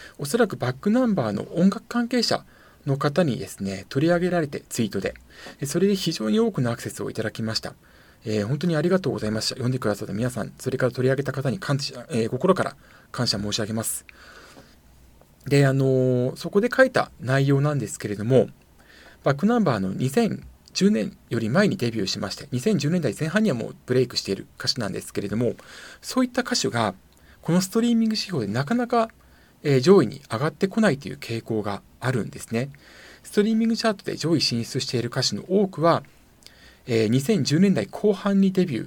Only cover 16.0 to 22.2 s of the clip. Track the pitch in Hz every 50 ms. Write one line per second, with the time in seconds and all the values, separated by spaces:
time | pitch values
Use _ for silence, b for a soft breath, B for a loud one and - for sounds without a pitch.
16 | 127 127 127 123 123 131 170 - - 175 - 202 226 247 - - 262 262 - -
17 | - - - - - 120 131 139 139 139 139 139 143 151 151 135 110 95 - -
18 | - 104 104 95 104 117 131 123 - 64 - - _ _ _ B B B B B
19 | B B B B - 143 139 139 190 214 240 240 202 151 120 101 95 92 98 -
20 | 127 131 - 233 233 190 - - - - - - _ - - - 185 202 214 220
21 | - - - - - - - 113 113 104 127 185 214 170 113 95 117 120 113 113
22 | 95 92 - 107